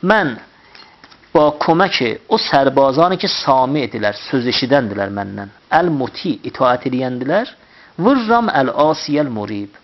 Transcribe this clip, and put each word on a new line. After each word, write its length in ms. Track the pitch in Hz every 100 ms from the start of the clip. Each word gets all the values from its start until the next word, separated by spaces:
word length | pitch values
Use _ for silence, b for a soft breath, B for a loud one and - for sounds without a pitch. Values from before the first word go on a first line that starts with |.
Mən 320 | 180 214 165 110 - _ B B B B B - _
با 160 | 160 151
کمک 460 | 147 - 165 190 - 123 110 _
o 80 | -
sərbazanı 800 | - 147 139 131 135 135 175 185
ki, 100 | 196
sami 560 | - - 131 127 147 120
edilər, 260 | 113 104 104
söz 300 | - 139 123
eşidəndilər 640 | 117 127 143 117 101 98
məndən. 400 | 101 98 101 101 _ _
Əl-muti, 720 | 156 175 147 123 - 180 120 -
itaət 420 | - 131 123 139
eləyəndilər. 600 | 127 131 127 127 180 247 - b b b b
Vurram 520 | 185 269 220 233 226
əl-asiyəl 800 | 139 131 120 151 151 - 147 147
murib. 440 | 110 104 104 101 -